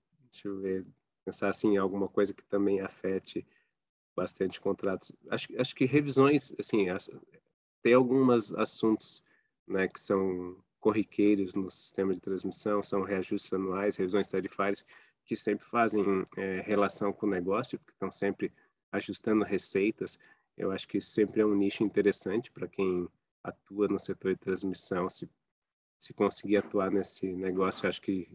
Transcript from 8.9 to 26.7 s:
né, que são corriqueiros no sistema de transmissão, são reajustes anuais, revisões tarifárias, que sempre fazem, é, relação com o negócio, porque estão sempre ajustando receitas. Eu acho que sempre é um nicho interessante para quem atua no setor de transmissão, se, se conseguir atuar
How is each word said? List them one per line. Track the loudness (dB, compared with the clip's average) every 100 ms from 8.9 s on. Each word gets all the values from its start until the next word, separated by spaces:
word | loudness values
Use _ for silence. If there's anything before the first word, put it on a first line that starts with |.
| 2 -2 -14 _ _ _ _ -4
né, | -2 -2
que | -2
são | 0 0 0 -2 -6 -12 _ _
corriqueiros | 0 2 0 2 4 4 2
no | -4 -6
sistema | -8 -8 -2 -2
de | -2
transmissão, | -4 -4 -6 -6 -2 -2
são | -2 -2
reajustes | -2 -4 -4 -6 -4
anuais, | -4 -2 -2 -2 -2
revisões | 0 0 0
tarifárias, | -4 -4 -2 -2 -2 -8 -20 _ _
que | -8
sempre | -4 -2 -4
fazem, | -2 0 2 2 2 0 -2 -6
é, | -4 -4
relação | 0 2 2 0 -4
com | -2 -2
o |
negócio, | 0 0 -2 -2 -8
porque | _
estão | -8 -8
sempre | -4 -4 -2 -6 _ _ _ _
ajustando | -6 -6 -4 0 2
receitas. | 2 -2 0 0 0 -2 -6 -10 _ _ _
Eu | -6 -4
acho | -4 -4
que | -4
sempre | 0 2 2 4
é | 2
um |
nicho | 4 2 0
interessante | 0 2 2 2 0 -2 -4
para | -10 -8
quem | -2 0 0 -4 _ _ _
atua | -12 -12 -8 0 0
no | 0
setor | -4 -4 -2
de | -2
transmissão, | -2 -4 -4 -4 -4 -2 -2
se, | -6 -14 _ _ _ _ _ _ -20
se | -8
conseguir | 0 0 0 2 2
atuar | 2